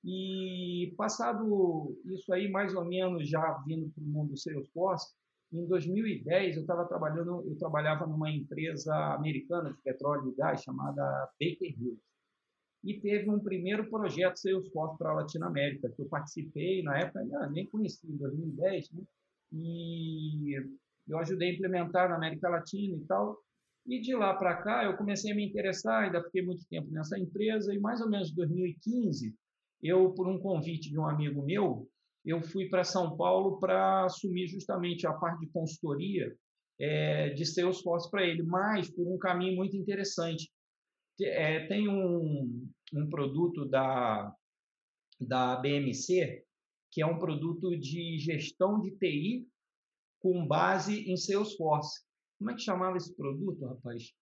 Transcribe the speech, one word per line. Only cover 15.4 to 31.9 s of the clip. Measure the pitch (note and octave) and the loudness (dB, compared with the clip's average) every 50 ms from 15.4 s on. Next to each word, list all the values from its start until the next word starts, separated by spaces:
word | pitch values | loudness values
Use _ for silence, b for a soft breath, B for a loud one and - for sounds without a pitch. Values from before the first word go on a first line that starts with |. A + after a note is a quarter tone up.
| D#3+ F3+ E3 C#3+ C#3+ C#3+ C#3 C#3 - - | -2 -2 0 2 2 0 0 -2 -6 -6
que | - - | -6 -6
eu | C#3+ D3 | -6 -4
participei | - D3 D#3 - - E3 D3+ - - D3 D#3 F3+ F#3+ F#3+ E3 | -4 -4 -4 -4 -8 -10 -10 -8 -6 -4 0 0 0 0 0
na | D3 C#3 C#3+ | 0 2 2
época, | F3 - - G3 G#3 B3 C#4 | 2 0 -2 -6 -6 -4 -4
ah, | C#4+ - D3 | -4 -4 -2
nem | C#3+ D#3+ G3 | -4 -4 -6
conhecia, | - - G#3+ G#3+ F3 D3+ - - E3 | -4 -2 -2 -2 -2 -2 -6 -10 -8
em | D3 C#3+ | -6 -4
dois | C#3 C#3 C#3+ | -4 -4 -4
mil | D3+ E3 D#3+ | -4 -4 -4
e | |
dez, | C3+ - D#3+ F#3+ G3 D#3+ - - | -4 0 0 0 0 0 -6 -6
né? | D#3 E3+ G3 - _ _ _ _ _ _ _ _ D#3+ | -12 -14 -14 -14 _ _ _ _ _ _ _ _ -8
E | D#3 E3 E3 E3+ E3+ E3+ E3 E3+ E3 E3 D#3+ D#3+ D#3 D#3 D3+ D#3 D3+ D3 C#3+ C#3+ C3+ C3+ - - - _ _ _ _ _ - | -6 -6 -4 -6 -6 -6 -6 -6 -4 -4 -4 -4 -4 -4 -4 -2 -2 -2 -2 -2 -4 -4 -8 -10 -16 _ _ _ _ _ -6
eu | D#3 D#3+ | -4 -4
ajudei | E3+ D#3 F#3+ F3+ E3+ F3+ | -2 -2 0 0 0 0
a | F3 | 0
implementar | E3+ F#3+ F#3 F#3 F3+ E3+ E3+ F3 F3+ F#3 F#3 | 0 -2 0 0 0 0 2 4 4 4 4
na | F3 E3 | 4 0
América | D#3+ D#3+ D#3 D#3 - F3 | 0 -2 -4 -2 0 0
Latina | F3 E3 E3+ - - G3 G#3 G3 F3+ D#3 | 0 0 -2 -4 -6 -4 -4 -2 -4 -4
e | D3+ | -2
tal. | - F#3+ G3 G#3 G#3+ G#3+ G#3+ _ _ _ _ _ _ _ _ _ B3 | 0 0 2 2 0 -2 -8 _ _ _ _ _ _ _ _ _ -4
E | B3 B3+ | -4 -4
de | A3 B3 C4 | -2 -2 0
lá | A#3+ G#3 G3 F#3+ | 2 2 2 2
pra | - G3 F3+ F3 F3 | 4 2 2 2 2
cá, | - G#3 A3 B3 A3+ | 0 0 0 2 2
eu | G3+ F#3 - | 0 0 0
comecei | G#3 G3+ G3+ G3 G#3 G#3 | 0 0 0 -2 -2 -2
a | G#3 | 0
me | G#3 G#3 G3 | 0 -2 -2
interessar, | G3+ G#3 G3+ F#3+ F#3 - - A3 A3+ A3 G#3+ | -2 -2 0 0 -2 0 0 2 2 4 2
ainda | F#3+ E3+ E3+ E3+ | 2 2 0 -2
fiquei | - _ F#3 | 0 _ 0
muito | F#3 F3 F3+ D#3+ - _ | 0 0 -4 -6 -8 _
tempo | E3+ E3 D3 C#3+ | -6 -6 -6 -4
nessa | D#3 D#3 D#3 D3+ F#3+ G3 | -4 -4 -4 -2 -2 -2
empresa, | F#3 E3+ - G3 G#3 A3 A3 G#3+ G3+ G3 G3+ | -4 -4 -2 0 2 2 2 2 2 0 0
e | G3+ | 0
mais | G3+ G#3+ A#3+ A#3+ | 0 0 0 0
ou | A3+ A3+ | 0 2
menos | G#3 G3+ F#3 D#3+ | 2 2 0 -2
em | D3+ | 0
dois | E3+ F3 D3 | 0 0 2
mil | E3+ F3+ F#3 | 2 2 2
e | F3 E3 | 0 -2
quinze, | - - G#3+ A#3 B3 A#3 F#3+ D#3 - A#2+ A2 A2 _ _ _ _ _ _ _ _ _ | -2 -2 0 0 2 2 2 2 0 -2 -6 -8 _ _ _ _ _ _ _ _ _
eu, | - D#3 F3+ F#3 F#3+ F#3 F#3 | 0 4 6 8 8 6 6
por | F#3 F#3 F#3 | 2 0 0
um | F#3+ F3+ | 0 0
convite | F#3 G3 F#3 D#3+ C#3+ E3 E3 D#3 - - | 0 0 0 0 0 -2 -4 -6 -6 -4
de | D3 D#3 | -2 0
um | D#3 | 0
amigo | D#3 D3+ D3+ D3 C#3+ C3+ C#3+ | 2 2 2 2 0 0 -2
meu, | C#3 C#3+ F3 G#3 G3+ D#3+ B2 A2+ - - | 0 0 2 2 2 2 2 -2 -6 -12